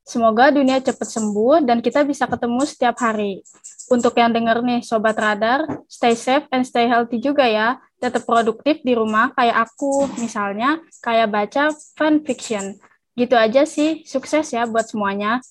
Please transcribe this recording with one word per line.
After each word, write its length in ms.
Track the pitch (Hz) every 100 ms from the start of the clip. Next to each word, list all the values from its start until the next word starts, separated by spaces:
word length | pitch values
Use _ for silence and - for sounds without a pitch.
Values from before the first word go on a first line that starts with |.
Semoga 500 | - - 226 220 269
dunia 320 | 277 262 262
cepet 240 | 262 - 220
sembuh 560 | 233 214 208 226 320
dan 160 | 254 233
kita 240 | 240 285
bisa 240 | 285 285 247
ketemu 400 | 247 240 240 294
setiap 320 | - 247 233
hari. 480 | 233 214 202 190 - _ - - -
Untuk 320 | 247 240 233
yang 160 | 233
denger 240 | 226 226 226
nih, 220 | 247 240
Sobat 320 | 233 226 220
Radar, 480 | 220 214 208 220 262 311 - _
stay 320 | - 240 233
safe 320 | - 269 294
and 160 | 254 254
stay 240 | 247 233
healthy 320 | 240 233 240
juga 240 | 262 294 254
ya. 320 | 214 220 254 _ _
Tetap 280 | 247 240
produktif 560 | - 233 220 220 - 311
di 140 | 254 233
rumah 340 | 220 214 254 -
kayak 340 | 240 226 226
aku, 380 | - 277 277 277 254
misalnya 640 | 226 220 202 202 254 320 - -
kayak 320 | - 226 220
baca 340 | 208 208 277 302 302 -
fanfiction. 800 | - 311 302 302 247 - 214 196 202 _ _ _
Gitu 220 | - 247 247
aja 260 | 220 254
sih, 400 | 294 - 302 311
sukses 480 | - 269 262 302 311
ya 160 | 233 233
buat 220 | 220 220
semuanya. 500 | 220 202 202 208 247 -